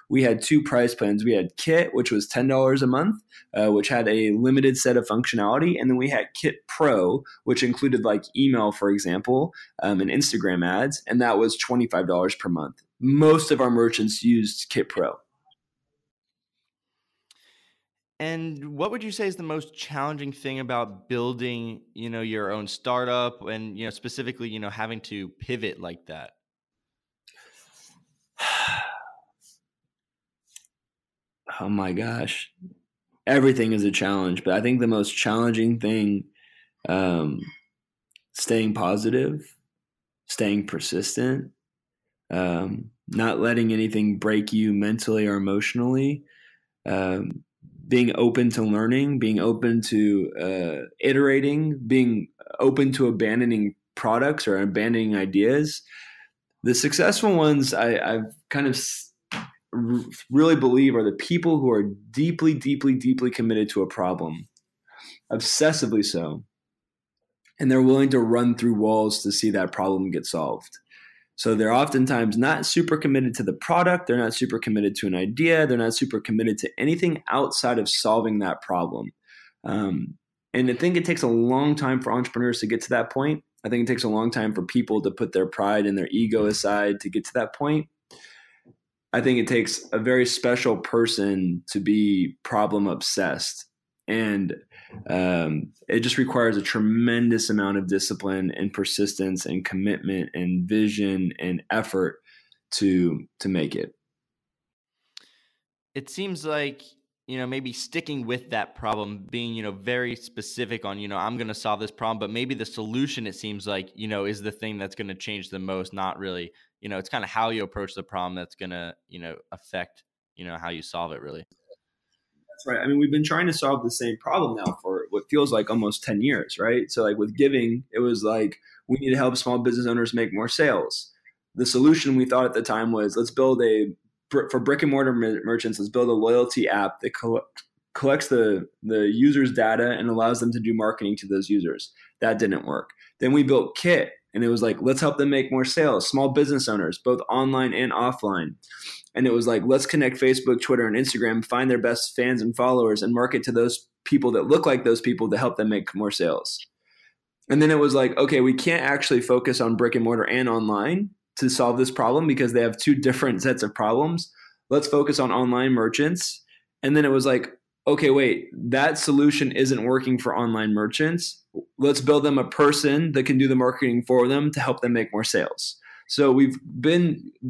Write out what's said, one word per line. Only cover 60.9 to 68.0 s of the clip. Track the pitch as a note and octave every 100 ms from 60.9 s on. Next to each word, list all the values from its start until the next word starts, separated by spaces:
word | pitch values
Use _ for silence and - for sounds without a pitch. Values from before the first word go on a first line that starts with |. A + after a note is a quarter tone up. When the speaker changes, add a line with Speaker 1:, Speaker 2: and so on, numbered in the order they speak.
Speaker 1:
are | A#2 G#2+
the | -
people | - E3+ E3+ D3+
who | C3
are | G#2+ G2+ G2+ -
deeply, | A#2 D#3+ E3 D#3+
deeply, | C#3 C3+ C#3 C#3
deeply | C3 B2+ B2+ B2+
committed | A#2+ A2+ A2 G#2
to | G2
a | F#2
problem, | - F2+ F2 E2 E2+ - _ _ _ _ - - - -
obsessively | A2 - - D3+ D#3 A#2 G#2+
so. | G2 E2+ D#2+ E2 - _ _ _ _ _ _ _ _ _ _ -
And | C3+
they're | C3
willing | C3 C3+